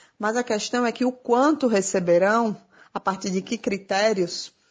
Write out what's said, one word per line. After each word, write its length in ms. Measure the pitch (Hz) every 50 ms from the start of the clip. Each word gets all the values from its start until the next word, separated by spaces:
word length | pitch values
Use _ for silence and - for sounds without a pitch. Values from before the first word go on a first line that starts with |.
| - _ _ _
Mas 160 | 208 214 220
a 80 | 247 240
questão 420 | - 220 214 214 - - 247 247
é 60 | 233
que 140 | 226 - 247
o 60 | 254
quanto 560 | 254 - _ - 233 240 269 302 320 294 269 240
receberão, 840 | 220 196 185 - - 190 180 175 170 175 185 202 220 233 233 220 202 - - _ _ - - _ _
a 60 | 202
partir 300 | - 196 190 190 196 202
de 120 | 185 190
que 160 | 185 - 233 220
critérios, 960 | - - 196 190 196 - 196 196 208 220 220 190 175 165 - - - - - _ _ _